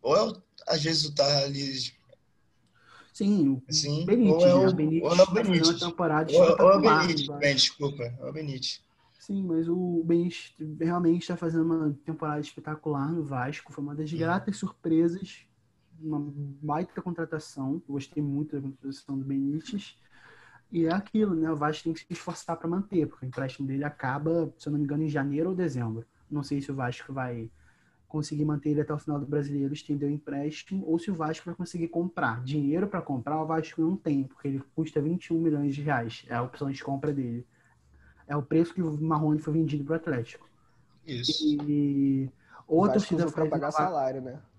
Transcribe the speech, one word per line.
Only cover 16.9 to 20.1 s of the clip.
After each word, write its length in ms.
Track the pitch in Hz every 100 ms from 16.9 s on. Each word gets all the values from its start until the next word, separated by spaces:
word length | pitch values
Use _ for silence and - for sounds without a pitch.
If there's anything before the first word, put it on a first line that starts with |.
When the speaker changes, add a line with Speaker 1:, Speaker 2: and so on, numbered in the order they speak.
| -
Speaker 2:
contratação. 800 | 180 170 165 156 - - 135 160 -
Gostei 340 | 139 135 -
muito 340 | 147 143 151 147
da 60 |
contratação 560 | 135 135 139 139 - 135
do 80 | 135
Benítez. 720 | 139 139 151 - 202 - - _